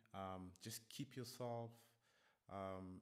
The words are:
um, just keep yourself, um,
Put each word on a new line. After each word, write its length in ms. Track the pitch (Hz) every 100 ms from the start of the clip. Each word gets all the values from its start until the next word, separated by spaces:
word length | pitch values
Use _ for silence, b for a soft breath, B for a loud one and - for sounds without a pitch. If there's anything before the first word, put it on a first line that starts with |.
| - 98
um, 360 | 95 92 90 90
just 240 | 113 113 -
keep 300 | - 135 131
yourself, 540 | 117 - 123 117 117 117 - - b b b b -
um, 520 | 98 95 92 92 92